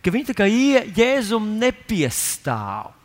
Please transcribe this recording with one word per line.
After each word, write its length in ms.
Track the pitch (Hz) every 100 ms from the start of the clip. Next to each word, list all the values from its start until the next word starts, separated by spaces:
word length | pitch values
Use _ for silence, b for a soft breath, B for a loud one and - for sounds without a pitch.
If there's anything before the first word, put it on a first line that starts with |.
ka 80 | 180
viņi 220 | 214 285
tā 40 | 226
kā 120 | 196
Ie-, 380 | 226 277 262 220 180
Jēzum 500 | 240 269 208 226 214 214
nepiestāv. 1400 | 247 254 - 208 131 - - - - 113 104 101 - -